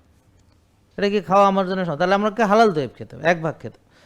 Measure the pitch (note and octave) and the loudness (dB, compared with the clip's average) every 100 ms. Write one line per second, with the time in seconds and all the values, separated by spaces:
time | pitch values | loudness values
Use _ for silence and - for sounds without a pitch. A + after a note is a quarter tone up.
0 | _ _ _ _ _ _ _ _ _ - | _ _ _ _ _ _ _ _ _ -6
1 | G3+ G#3 E3+ G3 G3 F#3+ F3+ F#3+ F3 C#3+ | -2 -2 2 4 4 2 -2 -4 -4 -2
2 | F3+ G3 G#3+ G#3 G#3 G#3+ A3+ D#3 B2+ - | 0 0 0 -2 2 4 4 2 -6 -10
3 | A2 A#2+ D#3 F3 D#3+ B2+ A#2+ - _ _ | -18 -4 -2 -2 -4 -8 -14 -18 _ _